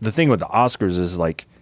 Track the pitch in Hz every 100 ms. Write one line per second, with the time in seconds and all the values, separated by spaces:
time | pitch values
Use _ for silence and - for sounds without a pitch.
0 | 107 131 156 107 - 110 123 - 98 90
1 | 87 87 82 82 - _